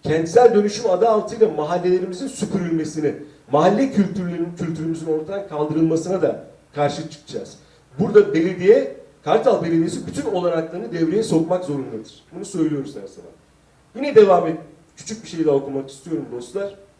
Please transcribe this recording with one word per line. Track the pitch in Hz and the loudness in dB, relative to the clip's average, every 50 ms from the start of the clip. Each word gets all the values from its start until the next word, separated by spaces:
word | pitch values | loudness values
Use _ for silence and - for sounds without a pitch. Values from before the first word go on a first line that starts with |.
Kentsel | _ 151 156 160 165 170 - 233 247 226 190 | _ 0 0 0 0 6 6 6 6 8 6
dönüşüm | 208 208 208 - - - 196 | 2 2 2 -2 -2 0 0
adı | 185 170 214 233 | 2 4 4 4
altıyla | 220 214 - - 220 214 220 190 | 4 2 0 -4 2 2 2 2
mahallelerimizin | 151 147 151 151 175 180 175 180 185 185 180 185 180 - 269 - | 2 -2 -4 -2 -2 -2 2 2 0 0 0 -4 -8 -8 -10 -10
süpürülmesini, | - - 208 - - 196 180 165 165 160 151 147 - 156 151 139 - - - - - - _ - | -8 -8 -8 -4 -4 -4 -2 -2 -2 -2 -2 -4 -6 -2 -2 -2 -4 -4 -14 -18 -20 -20 _ -2
mahalle | - 147 165 185 208 220 277 269 | 0 2 4 4 2 2 0 0
kültürlerinin, | - 202 196 175 - 202 180 175 175 160 170 170 - - | 2 0 0 0 -2 -6 -6 -6 -4 -4 -6 -6 -6 -8
kültürümüzün | - 160 160 156 156 165 160 160 160 | -6 -6 -6 -6 -4 -6 -6 -6 -4
ortadan | 165 156 156 156 151 147 151 151 - | -4 -4 -4 -4 -6 -8 -8 -8 -8
kaldırılmasına | 156 147 151 151 156 160 160 160 160 156 - 180 190 165 | -4 -4 -4 -2 0 2 2 2 2 0 -2 -2 -2 0
da | 156 127 - - - - - - _ _ - | 0 0 0 -4 -10 -18 -20 -20 _ _ -4
karşı | 147 147 143 - 165 160 - | -2 -2 -2 -2 -4 -10 -12
çıkacağız. | - - - - - 110 95 - - - - _ _ _ _ _ - 135 | -14 -18 -18 -10 -10 -10 -10 -10 -18 -20 -20 _ _ _ _ _ -4 -2
Burada | 196 - 214 208 202 - 143 | -2 6 6 6 6 6 2
belediye, | 160 165 185 185 175 175 196 226 262 - - - - - - - _ _ | 0 0 0 -2 0 6 6 6 6 4 -2 -8 -14 -18 -20 -20 _ _
Kartal | 151 160 220 - 262 208 - | 0 0 2 4 4 2 2
Belediyesi | 170 170 165 165 165 - - - - | 0 0 0 0 0 0 -2 -6 -10
bütün | - - 285 285 | -8 -8 -6 -6
olanaklarını | 233 196 180 175 175 170 160 160 160 165 180 - - | -4 -4 -2 -2 0 -2 -2 -4 -6 -8 -10 -10 -8
devreye | 175 165 165 156 170 214 | -4 -2 -2 0 0 0
sokmak | 220 - 165 160 160 160 180 180 - | 0 0 0 0 2 0 -2 -2 -2
zorundadır. | 147 147 135 123 120 110 107 107 - - - _ _ 160 | -4 -6 -6 -6 -8 -10 -12 -14 -16 -20 -20 _ _ -16
Bunu | 180 202 | -14 -14
söylüyoruz | - - 165 160 156 147 139 127 - - | -8 -4 -2 -2 -2 -2 -4 -6 -8 -12
her | 107 98 95 | -14 -16 -16
zaman. | - - - - - _ _ _ _ _ _ _ _ _ _ _ _ | -18 -20 -20 -20 -20 _ _ _ _ _ _ _ _ _ _ _ _
Yine | 226 277 294 - | -6 -6 4 8
devam | 220 208 190 180 170 160 | 8 8 8 8 4 4
et, | 160 160 160 - - - - _ _ _ | 0 -4 -6 -8 -16 -20 -20 _ _ _
küçük | - - - 220 - - | -18 -14 -14 -14 -14 -14
bir | - | -12
şey | - 160 160 | -6 -2 0
daha | 151 139 | 2 2
okumak | 139 135 135 135 135 135 - | 2 0 -2 -8 -8 -8 -8
istiyorum | - - - 170 160 139 - - | -16 -18 -10 -8 -8 -8 -8 -10
dostlar. | 120 120 120 - - 196 196 202 196 - - _ _ | -12 -12 -12 -10 -8 -8 -8 -8 -10 -14 -20 _ _